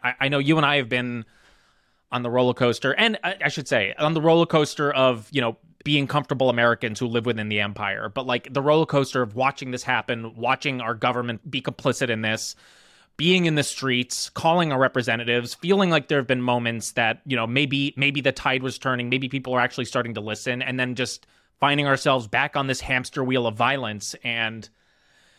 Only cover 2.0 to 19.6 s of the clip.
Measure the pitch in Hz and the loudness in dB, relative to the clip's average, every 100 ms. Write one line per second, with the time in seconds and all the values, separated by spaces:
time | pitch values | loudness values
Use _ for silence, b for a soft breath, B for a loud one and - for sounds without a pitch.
2 | _ 123 120 123 123 120 123 113 135 143 | _ -6 0 2 2 4 2 2 0 2
3 | 226 214 175 190 147 156 127 123 98 - | 2 0 -4 -2 -2 -2 0 0 0 0
4 | 151 165 160 165 165 160 147 - 143 135 | 0 4 6 6 6 4 2 0 0 4
5 | 131 117 - 139 117 - _ _ 147 147 | 4 2 -2 -2 -2 -4 _ _ 0 0
6 | 135 147 - 127 131 120 120 113 117 107 | 2 -2 -2 2 2 4 4 2 -2 -4
7 | 123 120 120 110 107 104 104 101 101 104 | -2 0 0 -2 -2 -2 -2 -2 -4 -4
8 | 107 135 127 123 131 135 139 156 156 143 | -6 -6 -4 -4 -2 -2 2 4 4 2
9 | 131 127 113 113 135 - 131 123 - 123 | 2 0 -2 0 0 0 -8 -6 0 0
10 | - 117 113 113 120 135 147 127 113 113 | 0 -6 -8 -4 -2 0 -2 -4 -4 -2
11 | 123 123 120 113 135 131 135 - 135 - | 0 0 -4 -6 -8 -6 -6 -2 -2 0
12 | 127 110 110 110 - b b b b b | -2 0 -2 -2 -6 b b b b b
13 | b - 165 180 170 151 - - 131 123 | b -2 2 4 4 2 0 -4 -2 -2
14 | 123 - - - 165 175 165 131 131 131 | -2 -6 -8 -2 2 2 2 2 2 2
15 | 117 117 117 120 120 - 170 196 185 156 | 0 -2 0 0 -2 -6 2 4 4 2
16 | - 143 123 127 123 123 117 117 - 127 | 2 0 0 0 2 0 0 -4 -4 0
17 | 113 117 139 123 113 131 139 139 143 127 | 0 0 -2 -2 0 0 0 0 -2 0
18 | 139 139 131 - 139 131 131 - 135 123 | 0 0 -2 0 -2 -2 -4 -4 -2 -2
19 | 120 131 131 139 127 123 | -2 -2 -2 -6 -2 0